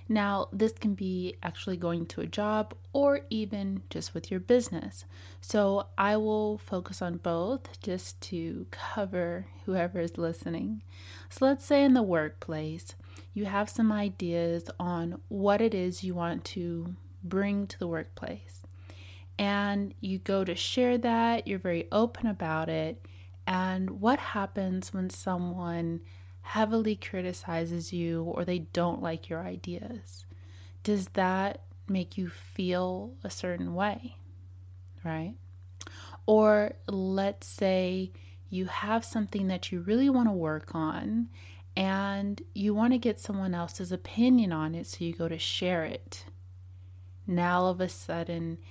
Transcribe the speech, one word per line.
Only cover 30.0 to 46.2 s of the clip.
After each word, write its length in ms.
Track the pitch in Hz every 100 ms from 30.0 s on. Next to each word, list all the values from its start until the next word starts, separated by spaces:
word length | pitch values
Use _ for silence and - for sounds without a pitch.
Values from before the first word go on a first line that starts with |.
| - - - - - - - -
Does 260 | - 208 185
that 520 | - 185 190 202 - - - -
make 300 | 190 170 -
you 120 | 180
feel 840 | - - - 180 180 185 185 214 262
a 60 | 196
certain 440 | - 180 175 175 175
way, 400 | 202 208 247 - - - - - - - - -
right? 300 | 165 160 170 240 - - - - - - - - -
Or 480 | 214 214 208 208 - -
let's 600 | 196 190 190 196 202 -
say 640 | - 196 185 185 185 185 - - - -
you 160 | 185 185
have 380 | - 202 226
something 440 | 233 226 202 208 190
that 240 | 180 -
you 100 | 180
really 280 | 175 226 277
want 200 | 254 233
to 40 |
work 400 | 190 156 156 -
on 540 | 160 156 175 - 220 233 - - - - -
and 640 | 190 196 196 196 202 202 -
you 200 | - 208
want 200 | 208 233
to 40 | 254
get 220 | 233 208
someone 340 | - 196 190
else's 380 | 175 170 - 180
opinion 640 | 180 - - 247 247 202
on 200 | 160 156 165
it, 120 | -
so 160 | -
you 100 | 170
go 140 | 165 165
to 120 | 160
share 440 | - - 180 175
it. 400 | 160 - - -